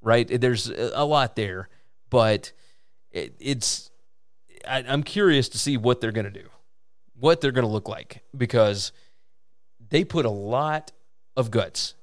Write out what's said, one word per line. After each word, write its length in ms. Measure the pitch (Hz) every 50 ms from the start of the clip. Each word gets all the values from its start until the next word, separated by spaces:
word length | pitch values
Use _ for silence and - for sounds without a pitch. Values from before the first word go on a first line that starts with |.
| -
right? 380 | 113 113 120 117 - - 120
There's 300 | 117 123 123 110 104 117
a, 220 | - - 117 117 -
a 100 | - 147
lot 300 | 147 151 147 131 117 -
there, 340 | - 107 98 92 92 98 - - - - - - - - -
but 420 | - 127 113 110 107 101 - - - - - - - - - - - - - -
it, 240 | - 90 73 58 - -
it's, 500 | - 135 143 127 - - - - - - - - - - - - - - - - - - - - - -
I, 160 | 131 135 127
I'm 160 | 123 135 143 147
curious 460 | - - 202 208 190 156 135 120 -
to 100 | - 113
see 180 | - 143 143
what 240 | 123 107 123 123 120
they're 120 | - 113 107
gonna 180 | 113 104 101
do, 180 | 98 - - - - - - - - - - - - - - - -
what 260 | - 120 151 165 165
they're 120 | - 139 123
gonna 140 | 131 120 110
look 200 | 107 107 - -
like, 340 | 107 76 65 - - - - - -
because 560 | 135 123 117 - 120 110 104 104 101 92 - - - - - - - - - - - - - - - - - - - 117 107
they 160 | - 151 185
put 220 | - - 165 139
a 40 | 113
lot 600 | 104 101 101 104 117 131 147 156 156 156 151 - - - - - - - - - -
of 140 | - 127 113
guts 440 | 98 117 98 87 - - - - - -